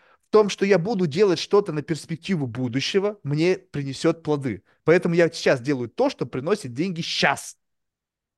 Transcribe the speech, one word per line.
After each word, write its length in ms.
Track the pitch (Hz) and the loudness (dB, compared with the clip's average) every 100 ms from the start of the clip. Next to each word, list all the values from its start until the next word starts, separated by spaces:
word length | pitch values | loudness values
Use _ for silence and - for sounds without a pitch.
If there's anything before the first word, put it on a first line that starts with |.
| _ _ _ | _ _ _
в 40 | |
том, 180 | 214 208 | 4 4
что 160 | - 196 | 2 2
я 120 | 190 | 2
буду 300 | 180 220 175 | 2 0 0
делать 320 | 147 208 160 | 2 2 2
что-то 320 | - 202 202 | 2 0 2
на 80 | 151 | -4
перспективу 680 | - 151 - 160 - 180 131 | -6 -8 -8 -12 -4 -4 -2
будущего, 720 | 113 127 123 - 196 202 214 | -4 -4 -2 -2 -2 -2 -6
мне 320 | 139 151 170 185 | -4 0 0 0
принесет 680 | _ 147 139 127 165 165 | _ -8 -8 -2 0 0
плоды. 400 | 156 147 135 98 _ _ | -2 -2 -2 -8 _ _
Поэтому 320 | - 175 180 170 | 2 4 4 2
я 140 | 165 | 2
сейчас 280 | - 190 139 | 2 0 0
делаю 280 | 120 135 117 | 0 -4 -4
то, 200 | - 269 | -2 -2
что 160 | - 131 | -2 -8
приносит 480 | 131 147 208 127 | -6 -4 -4 -4
деньги 280 | 120 190 165 | -6 -6 -4
щас. 560 | - - 156 131 - - _ _ _ _ _ _ _ | -6 -2 0 0 -6 -20 _ _ _ _ _ _ _